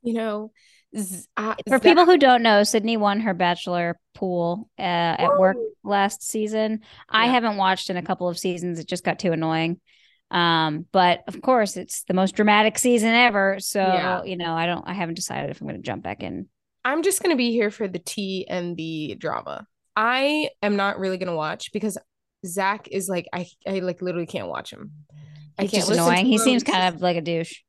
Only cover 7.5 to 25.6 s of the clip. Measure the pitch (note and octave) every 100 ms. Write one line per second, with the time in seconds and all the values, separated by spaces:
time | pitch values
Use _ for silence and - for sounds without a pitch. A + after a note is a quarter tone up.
7.5 | G#3 F#3+ F#3+ - F3+ F3 F#3 F3+ F3 F#3
8.5 | F3+ F3 E3 D3+ F3+ F3+ E3+ F#3+ E3 D#3+
9.5 | D#3+ E3 F3 _ _ _ _ _ F3+ E3+
10.5 | E3 D#3+ D3+ F3 F#3+ F3+ E3+ - F3+ -
11.5 | B3+ G#3 - - - - F#3 F#3+ - G#3+
12.5 | G#3 G#3+ G#3+ B3+ A#3+ A3 A#3 B3 G3+ G3
13.5 | G3 - G#3 F#3 F#3 F3+ F3+ G3 F#3 E3+
14.5 | E3 E3+ F3 - F#3 E3+ E3+ - B2 C#3+
15.5 | - D3 - C3+ G2+ - G2+ F2+ F2+ F#3+
16.5 | _ _ _ B3 D4 F4 F#4+ F#4 D4 A#3+
17.5 | A3+ G#3 - G3+ F3+ - - G3 F#3+ -
18.5 | F3+ F3 E3+ D#3+ D#3+ D3+ G#2 D#3 B1 -
19.5 | C#2+ G#3 _ _ - A3+ B3+ C#4 D4+ D4+
20.5 | - G#3 G3+ G3 - F#3+ F#3 F#3 E3 D#3
21.5 | E3+ - A3 G#3+ F3+ _ _ _ _ F#3
22.5 | F3 F#3+ G#3 - G3 F#3 F#3 - F3+ F3
23.5 | _ - F#3+ F3+ F3 F3+ F3 E3+ E3+ F#2
24.5 | D2+ - - - - - - - - -
25.5 | -